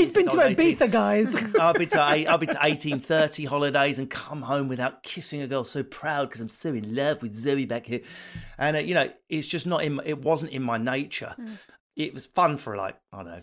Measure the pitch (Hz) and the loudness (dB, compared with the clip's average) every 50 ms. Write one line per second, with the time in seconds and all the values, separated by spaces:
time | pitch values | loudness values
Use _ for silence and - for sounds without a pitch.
0 | 339 - - 415 359 330 - 349 294 247 190 - 320 330 - - 269 226 202 220 | 4 6 4 4 4 4 6 6 6 6 6 4 4 4 4 4 4 4 4 4
1 | 208 202 208 214 220 - 214 - 226 214 208 202 165 170 170 170 170 - - 160 | 4 4 4 4 2 2 2 0 0 2 4 4 6 6 4 4 2 2 2 4
2 | 147 143 151 156 160 165 170 170 160 156 - 147 147 156 156 151 - 151 139 127 | 4 4 4 2 2 2 2 2 2 0 0 2 2 2 2 0 -2 -4 -4 -4
3 | - - 160 160 156 147 - - 151 131 139 143 143 143 135 143 139 147 139 131 | 0 2 4 4 4 2 0 -4 -4 -2 0 0 2 2 4 4 2 2 0 -2
4 | 135 131 - - - - 151 147 120 120 139 143 139 131 127 120 123 131 - - | -6 -6 -6 -8 -8 -8 -8 -8 -4 -2 -2 0 0 -2 -2 -2 -2 -4 -4 -6
5 | - - - 185 - - 151 147 139 123 139 131 117 - - 143 131 - - - | -12 -10 -8 -6 -6 -4 -4 -4 -4 -2 -2 -2 -2 -4 -4 -6 -6 -6 -8 -8
6 | - 156 151 143 139 - - 117 113 110 - - - 165 135 110 107 107 113 135 | -4 -2 -2 -2 -2 -4 -4 -8 -8 -8 -8 -6 -4 -4 -4 -4 -4 -4 -2 0
7 | 139 151 147 - 127 110 101 110 117 143 139 139 127 - 117 120 - - 120 117 | 0 0 0 -2 -4 -10 -8 -4 -2 0 0 0 0 -2 -4 -6 -6 -6 -8 -8
8 | - - - - - - - - - - - - 139 151 151 151 147 170 180 160 | -8 -10 -18 -18 -16 -16 -14 -16 -16 -12 -6 -2 0 0 0 0 0 0 2 2
9 | 139 - - _ _ - 160 156 143 - 175 160 - 175 170 156 156 147 147 131 | 2 0 -4 _ _ -6 -6 -4 -4 -4 -4 -4 -2 0 0 0 0 0 -2 -4
10 | - 156 151 127 139 151 160 139 160 - - 135 131 117 117 113 117 127 131 139 | -4 -4 -6 -2 0 0 0 0 -2 -6 -6 -4 -4 -2 -2 -2 -2 -2 -2 -2
11 | 143 - - - - - - - 233 220 214 196 - _ _ _ _ _ - - | -4 -6 -8 -10 -10 -10 -12 -14 -14 -14 -14 -16 -20 _ _ _ _ _ -8 -8
12 | 156 - - 131 - - - 180 180 156 147 135 - 117 104 101 95 - - _ | -8 -6 -8 -12 -12 -4 2 2 2 2 2 -2 -6 -6 -6 -4 -6 -6 -8 _
13 | _ _ - 98 90 85 85 90 | _ _ -16 -16 -14 -14 -14 -16